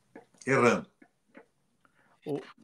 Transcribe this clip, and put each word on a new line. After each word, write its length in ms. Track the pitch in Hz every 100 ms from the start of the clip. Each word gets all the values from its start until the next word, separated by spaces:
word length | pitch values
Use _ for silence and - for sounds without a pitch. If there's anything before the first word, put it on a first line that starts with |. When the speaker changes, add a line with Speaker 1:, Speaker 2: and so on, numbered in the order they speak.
| _ - _ _ -
Speaker 1:
Errando. 440 | 131 120 104 - _ - _ _ - - _ _ _ _ _ _ _ -
Speaker 2:
O 140 | 143 - -